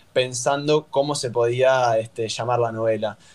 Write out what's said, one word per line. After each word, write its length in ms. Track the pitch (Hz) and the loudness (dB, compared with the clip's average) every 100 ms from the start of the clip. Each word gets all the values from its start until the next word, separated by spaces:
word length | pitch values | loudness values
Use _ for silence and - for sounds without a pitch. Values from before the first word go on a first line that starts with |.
| _ | _
pensando 720 | 131 127 123 143 143 147 151 151 | -2 -2 -2 -2 0 2 0 0
cómo 260 | 139 143 147 | -2 -2 -4
se 160 | 127 | -4
podía, 640 | 117 120 123 127 131 120 113 | 0 0 2 4 4 2 0
este, 320 | 110 - 110 | -2 -6 -6
llamar 300 | - 117 120 | -4 -2 0
la 120 | 117 | 0
novela. 460 | 113 113 110 107 101 - | -2 -2 0 -4 -8 -18